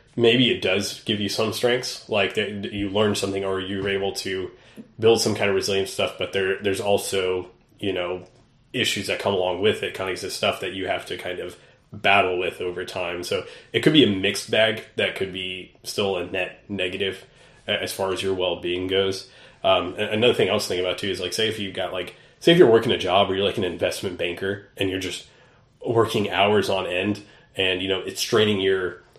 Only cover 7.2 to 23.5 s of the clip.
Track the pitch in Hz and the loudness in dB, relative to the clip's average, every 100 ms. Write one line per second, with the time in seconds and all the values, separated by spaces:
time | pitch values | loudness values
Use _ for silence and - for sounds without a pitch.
7.2 | 92 92 87 - _ _ 101 90 87 90 | 0 -2 -6 -18 _ _ -4 -4 -4 -6
8.2 | 85 _ _ _ _ 131 107 104 98 90 | -10 _ _ _ _ -4 -2 -2 -4 -2
9.2 | 104 95 90 90 104 - 98 - 95 90 | 0 0 0 2 2 2 -4 -4 -6 -6
10.2 | 92 - 104 92 95 95 92 90 - 90 | -8 -2 -2 -2 -6 -6 -4 -4 -6 -10
11.2 | 92 90 90 - - _ _ 104 101 101 | -8 -8 -10 -14 -20 _ _ -2 4 4
12.2 | 92 90 95 - 90 87 90 95 87 90 | 4 0 -2 -4 -6 -6 -8 -6 -6 -6
13.2 | 87 95 - - - - 156 156 107 95 | -4 -4 -6 -16 -4 2 6 6 6 4
14.2 | 98 104 - 113 110 107 - - 98 - | 0 -2 0 2 2 0 -6 -2 -2 -2
15.2 | 95 92 92 92 90 _ - - 101 90 | -6 -6 -8 -10 -14 _ -8 -2 0 -2
16.2 | 87 95 90 - - 98 90 98 98 - | -4 -4 -6 -10 -10 -4 -4 -2 -4 -6
17.2 | - - - - - 104 90 - 95 92 | -16 -20 -20 -14 -4 -4 -2 -2 -2 -2
18.2 | 95 92 90 85 87 90 92 95 95 92 | -2 0 -2 -2 -4 -4 0 2 0 -2
19.2 | - - - - 95 92 87 - 107 107 | -12 -20 -20 -2 2 2 2 -4 -4 2
20.2 | 120 - 98 107 - 90 92 90 101 90 | 4 4 2 0 -2 -2 -2 -4 -6 -6
21.2 | 90 - 110 - 98 92 90 92 90 - | -6 -2 -2 -4 -8 -6 -6 -6 -10 -14
22.2 | - _ - 170 127 113 117 90 87 95 | -20 _ 6 8 10 8 4 0 4 4
23.2 | 95 95 98 | 4 2 0